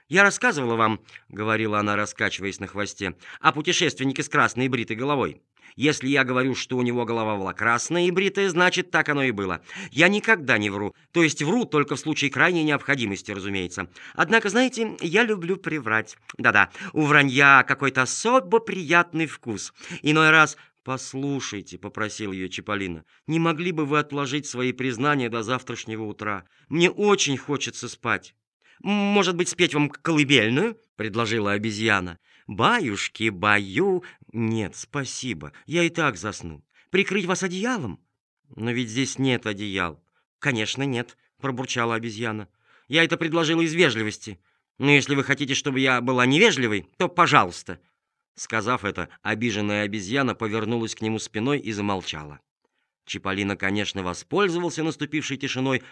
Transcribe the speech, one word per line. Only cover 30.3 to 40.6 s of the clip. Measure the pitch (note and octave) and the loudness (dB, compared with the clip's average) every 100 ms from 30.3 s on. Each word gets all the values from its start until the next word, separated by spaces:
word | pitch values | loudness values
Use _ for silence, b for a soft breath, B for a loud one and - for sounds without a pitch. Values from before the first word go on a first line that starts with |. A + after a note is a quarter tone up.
| C3+ A2 C3 A3+ A3 _ - | 4 4 2 0 -4 _ -10
предложила | G#2+ A2 A2 A2+ G2+ | -6 -2 -2 0 0
обезьяна. | G#2 A2 G#2 A2 G2+ F2+ E2+ b b b | 0 -2 -2 2 2 0 -10 b b b
«Баюшки, | G2+ D3+ A#3+ C3+ G2 - - A2 | 0 2 2 0 -4 -6 -2 -2
баю». | F2+ G#2 G#2 G2 G#2+ G3 F3+ B B _ | 0 2 2 2 0 2 0 B B _
«Нет, | A2 A2 A2+ F#2+ - | -4 -2 0 -4 -8
спасибо, | - C#3+ B2+ - B2+ E2 D2 B B | -10 -8 -8 -8 -8 -8 -12 B B
я | E3+ | -2
и | E3+ | -2
так | E3 D3 F2+ | 0 -2 -2
засну». | G#2 - E2+ D2 _ b b | -8 -8 -12 -14 _ b b
«Прикрыть | F#3 F#3+ G3+ F3 | -2 0 -2 -2
вас | F3 | -4
одеялом?» | F#3 F#3+ A#3 A#3 A2 - _ _ _ _ _ - | -4 -4 -4 -4 -6 -10 _ _ _ _ _ -8
«Но | A#2 | -4
ведь | A#2+ A#2 | -4 -4
здесь | A#2 B2+ - | -2 -4 0
нет | C3+ A#2+ G#2+ | 0 0 -2
одеял». | G2+ G#2 F#2+ E2+ D2 _ _ _ - | -6 -4 -4 -4 -6 _ _ _ -6
«Конечно, | D3 A2+ | -2 0